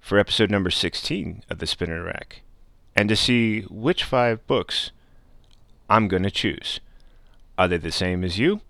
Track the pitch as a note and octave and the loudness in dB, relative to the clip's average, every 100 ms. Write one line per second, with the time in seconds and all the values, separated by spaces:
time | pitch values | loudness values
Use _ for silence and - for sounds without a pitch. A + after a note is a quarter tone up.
0 | - G2+ G2+ - G#2+ G2+ F2+ - F2+ - | 0 -2 0 0 2 2 0 -2 -2 -4
1 | - F3 F3 - - E2 D#2+ - E2+ E2 | -6 -6 -8 -12 -12 -8 -6 -4 -4 -4
2 | F2 - - - - - - - - - | -8 -10 -12 -20 -20 -20 -20 -20 -2 0
3 | G#2 A2 - B2 A2+ G#2+ - G#2 B2 F#3 | 2 2 4 4 4 0 -4 -4 -2 0
4 | - C3 A#2+ A2+ - C3 F2+ - - - | 0 2 2 0 0 0 0 -4 -6 -12
5 | _ - - - - - - - - A2 | _ -20 -20 -20 -20 -20 -20 -20 2 2
6 | G#2+ F#2 G2 - G#2+ - - - - - | 4 0 0 0 -2 -4 -8 -10 -12 -20
7 | - - - - - - F#2 F2 D#2+ - | -20 -20 -20 -20 -14 0 2 2 -2 -2
8 | F#2 F2+ F#2 F2 C#3+ G#3 - | 0 0 -2 2 2 0 -6